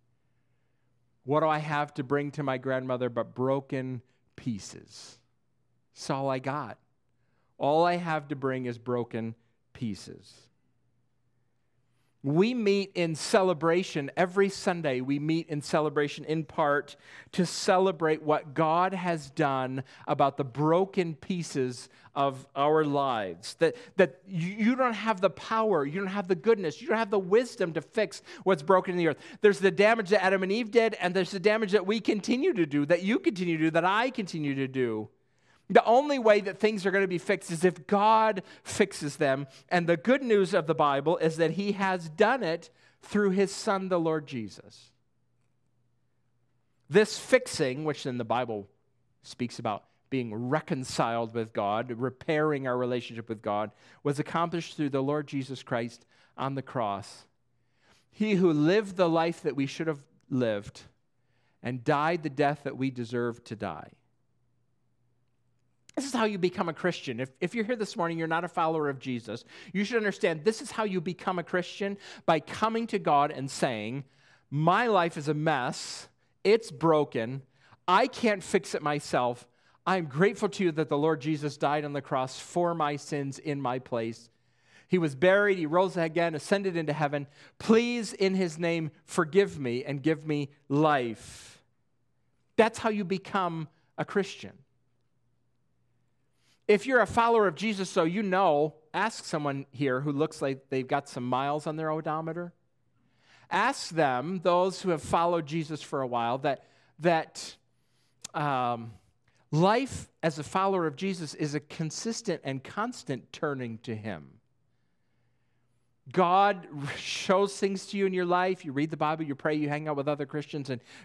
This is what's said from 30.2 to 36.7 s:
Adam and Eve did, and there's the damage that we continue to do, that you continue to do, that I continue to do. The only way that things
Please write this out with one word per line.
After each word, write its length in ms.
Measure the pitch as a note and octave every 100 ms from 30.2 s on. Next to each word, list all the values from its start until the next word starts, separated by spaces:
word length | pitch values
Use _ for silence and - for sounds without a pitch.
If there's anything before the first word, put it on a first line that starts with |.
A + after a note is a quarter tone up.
Adam 200 | F#3 F#3+
and 80 | F#3+
Eve 180 | G#3+ A3
did, 220 | A3+ A3+ G#3+
and 120 | F3+
there's 180 | F#3 F3
the 100 | G3
damage 320 | G3 A3 G#3+
that 120 | G#3 F#3
we 140 | A3+
continue 540 | - G#3+ - B3 F#4
to 120 | A#3 D#3
do, 200 | C#3+ C#3+
that 180 | F3
you 160 | F#3+ B3+
continue 380 | E4 F#3 F3+ D#3+
to 60 | D#3+
do, 60 |
that 120 | D#3+
I 280 | F3 G#3 C4
continue 440 | - F#3 E3+ D3 C3+
to 140 | C3+
do. 400 | C3 A#2+ A2 G#2+ _ _ _ _ _ -
The 100 | F#3+ G#3
only 340 | A#3+ D4 C#4
way 200 | A3 G#3
that 200 | G3 F3+
things 260 | G#3+